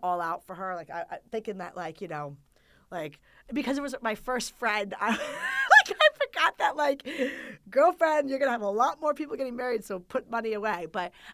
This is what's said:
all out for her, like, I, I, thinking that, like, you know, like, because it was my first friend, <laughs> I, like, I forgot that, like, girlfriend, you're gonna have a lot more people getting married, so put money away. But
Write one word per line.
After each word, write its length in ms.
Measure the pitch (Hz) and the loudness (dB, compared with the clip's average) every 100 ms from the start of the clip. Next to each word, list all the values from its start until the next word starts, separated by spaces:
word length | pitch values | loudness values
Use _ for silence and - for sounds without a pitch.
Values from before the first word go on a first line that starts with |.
all 180 | 180 175 | -2 0
out 240 | 165 170 - | -2 -6 -8
for 80 | |
her, 220 | 175 190 180 | -10 -8 -8
like, 140 | 156 | -8
I, 140 | 170 170 | -8 -8
I, 80 | - - | -10 -8
thinking 260 | 220 220 190 | -8 -6 -8
that, 180 | 175 - | -10 -8
like, 240 | 170 160 | -10 -8
you 60 | 180 | -8
know, 280 | 151 147 143 _ _ _ _ _ | -8 -8 -12 _ _ _ _ _
like, 260 | 180 151 - _ - - | -8 -8 -10 _ -20 -8
because 240 | 254 254 277 | -4 -2 -2
it 40 | |
was 120 | 285 247 | -4 -6
my 120 | 226 | -4
first 420 | 214 - 254 240 - | -4 -4 -4 -4 -4
friend, 380 | 233 214 202 - | -2 0 -2 -2
<laughs> 40 | |
I, 80 | 208 | -2
like, 840 | 226 605 554 - - 1077 855 807 - | -2 -4 -6 -4 -2 6 8 8 6
I 80 | 622 587 554 | 4 4 -2
forgot 320 | - 320 - | 2 0 2
that, 180 | - 294 | 0 2
like, 280 | 285 277 - 320 262 - - - - | 0 0 -4 -4 -4 -4 -12 -16 -2
girlfriend, 580 | 247 320 349 320 302 285 | 6 6 6 4 4 2
you're 80 | 269 | 2
gonna 120 | 269 | 2
have 100 | 240 | 2
a 60 | 208 | 0
lot 300 | 208 269 311 | 2 2 2
more 140 | 302 | 0
people 220 | 285 294 440 | -2 -4 -4
getting 200 | 269 240 | -4 -4
married, 280 | 254 226 | -2 -2
so 140 | - 190 | -4 -10
put 320 | 180 254 - | -6 -6 -4
money 220 | 233 226 | -4 -2
away. 340 | 214 214 180 165 | -2 -2 -2 -4
But 220 | 190 175 - - | -4 -6 -8 -20